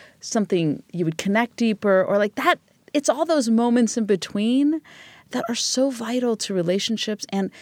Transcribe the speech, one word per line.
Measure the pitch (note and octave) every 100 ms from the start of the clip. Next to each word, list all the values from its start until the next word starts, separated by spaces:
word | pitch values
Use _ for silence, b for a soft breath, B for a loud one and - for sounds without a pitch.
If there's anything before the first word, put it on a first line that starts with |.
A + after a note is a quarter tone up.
| B B
something | - A#3 G3 F#3 D#3+ - -
you | E3+
would | D#3+ D#3+
connect | G3 G#3 A#3+ -
deeper | A3+ G#3 G#3 F#3+
or | - G3+
like | G#3 -
that." | D4+ E4 _ _ _
It's | D4 C#4+
all | C4 E4
those | D#4 A3+
moments | A3+ A#3+ A#3+ A3+ A#3+
in | G#3
between | G3 - G3+ A3 B3+ D4 D#4+ - B B B B
that | B3 -
are | A#3+
so | - B3+ C#4
vital | A#3 A3+ B3+ B3 G#3+
to | -
relationships | F#3+ E3+ F#3+ - A3 - G#3 -
and, | G3 F#3+ B